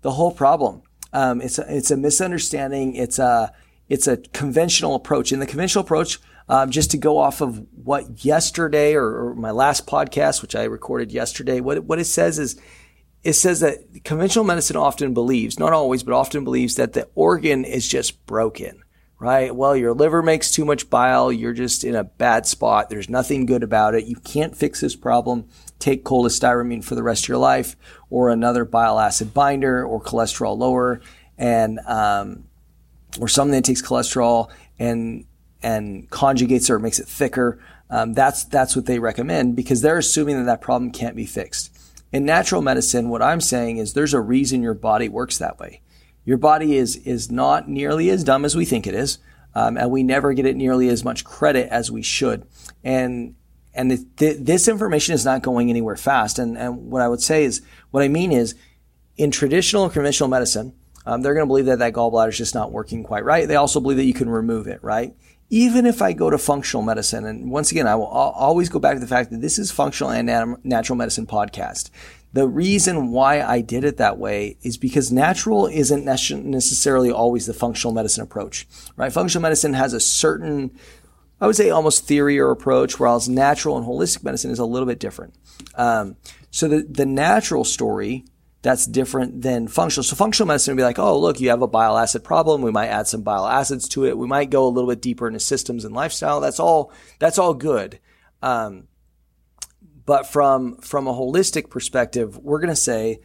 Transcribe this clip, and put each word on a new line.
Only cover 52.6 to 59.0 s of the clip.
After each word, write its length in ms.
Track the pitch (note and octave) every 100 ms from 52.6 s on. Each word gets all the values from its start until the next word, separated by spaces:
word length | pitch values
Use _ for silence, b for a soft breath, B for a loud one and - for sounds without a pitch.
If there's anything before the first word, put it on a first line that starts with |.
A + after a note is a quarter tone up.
| B B
And, 520 | B2+ C3 B2+ B2 A#2+ - _ _ _
and 180 | - B2+
it, 240 | B2+ - -
th-, 220 | D#3 C#3+
this 280 | C3 F3+ -
information 460 | G#3+ G#3 D3+ -
is 120 | D#3 B2+
not 160 | C3
going 260 | C3 B2 A#2+
anywhere 280 | A#2 A2+ G2
fast. 420 | - C3+ G#2+ -
And, 180 | A#2 A#2
and 340 | B2 B2 A#2+
what 120 | B2+
I 60 | B2
would 140 | A#2+
say 220 | - D#3
is, 160 | C#3 A2+ b b b
what 120 | C3+
I 60 | C#3
mean 240 | D#3 F3+
is, 220 | C3 A2+ - b b b _